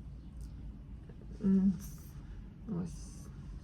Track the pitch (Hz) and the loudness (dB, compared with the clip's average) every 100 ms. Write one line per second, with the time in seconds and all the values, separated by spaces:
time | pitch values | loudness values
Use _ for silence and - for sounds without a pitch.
0 | - - - - - - - - - - | -10 -10 -10 -10 -8 -8 -8 -10 -10 -10
1 | - - - - 196 190 196 160 - - | -10 -12 -10 2 8 10 10 6 0 -8
2 | - - - - - - - 175 180 - | -10 -10 -10 -10 -10 -10 -4 -2 -2 -4
3 | - - - - - - | -8 -8 -10 -10 -8 -8